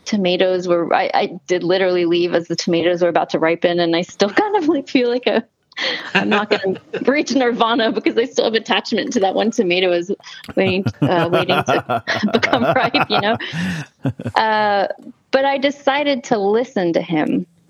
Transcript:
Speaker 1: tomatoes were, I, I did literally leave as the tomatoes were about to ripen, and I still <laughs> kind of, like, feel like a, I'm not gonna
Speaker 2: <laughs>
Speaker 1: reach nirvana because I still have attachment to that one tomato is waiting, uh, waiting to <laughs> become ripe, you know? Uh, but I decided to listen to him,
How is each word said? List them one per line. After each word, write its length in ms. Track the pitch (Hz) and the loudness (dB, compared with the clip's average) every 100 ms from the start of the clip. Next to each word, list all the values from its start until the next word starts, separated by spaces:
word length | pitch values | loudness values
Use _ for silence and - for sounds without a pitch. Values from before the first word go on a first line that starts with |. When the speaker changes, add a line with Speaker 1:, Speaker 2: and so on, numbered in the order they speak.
| - | -4
Speaker 1:
tomatoes 600 | 214 180 180 185 185 180 | -2 0 2 2 0 0
were, 280 | 175 165 | 0 2
I, 160 | - - | 0 0
I 140 | - 190 175 - | 0 -2 -6 -4
did 140 | 180 | -2
literally 420 | 165 185 185 180 170 | 0 2 2 2 2
leave 260 | 175 175 | 0 0
as 160 | 170 170 | -2 -2
the 80 | 170 | -4
tomatoes 460 | - 165 170 175 | -2 0 2 2
were 80 | 175 | 2
about 180 | 165 151 | 0 0
to 80 | 156 | 0
ripen, 400 | 160 170 180 175 | 0 0 0 0
and 160 | 170 | 0
I 60 | 165 | 0
still 300 | 180 - 202 | -2 -2 0
<laughs> 100 | 262 | 2
kind 160 | 415 403 | 2 2
of, 120 | 302 | 2
like, 200 | 294 277 | 0 0
feel 220 | 262 240 | 0 0
like 160 | 254 233 | 0 0
a, 180 | 220 - _ _ - - - - | -2 -4 _ _ -8 -6 -6 -2
I'm 160 | - 104 | -2 2
not 180 | 202 214 | 0 0
gonna 320 | - 190 175 - | -2 -2 -6 -8
Speaker 2:
<laughs> 100 | 117 | -4
Speaker 1:
reach 320 | - 294 - | 0 0 0
nirvana 580 | 262 240 233 226 233 226 | 0 0 2 2 2 0
because 240 | 208 - 220 | 0 -2 0
I 80 | |
still 220 | 247 - 226 | -2 0 0
have 80 | |
attachment 580 | 220 220 202 - 208 120 | 0 0 -2 -2 -4 -2
to 60 | 233 | 0
that 140 | 190 | 0
one 160 | 196 208 | 2 0
tomato 420 | 226 185 180 185 | 0 0 2 2
is 180 | 175 180 202 - - - - | 0 -2 -8 -10 -20 -6 -2
waiting, 300 | 190 185 190 - | 0 0 -2 -2
uh, 260 | 139 175 170 | 0 2 2
waiting 320 | 170 - 147 | 0 2 0
to 400 | 131 135 - 117 - - 208 | 0 -2 0 -4 -2 -2 0
<laughs> 20 | |
become 300 | 240 - 254 | 0 0 0
ripe, 480 | 220 254 233 294 - | 2 2 2 0 0
you 100 | 196 | 0
know? 160 | 202 226 - 165 185 165 - _ 135 - 208 | 0 -2 -4 -8 -6 -6 -10 _ -6 -4 -2
Uh, 540 | - 220 214 208 202 - - - - - | 0 2 2 2 2 0 -4 -14 -20 -2
but 140 | 269 | 2
I 140 | 277 269 | 2 2
decided 680 | 277 277 277 277 285 269 | 0 0 0 0 0 -2
to 140 | - 220 | 0 0
listen 560 | 196 220 247 202 175 | 2 0 0 -2 0
to 80 | 170 | 0
him, 440 | 175 156 - 180 180 _ | 0 -2 0 -2 -6 _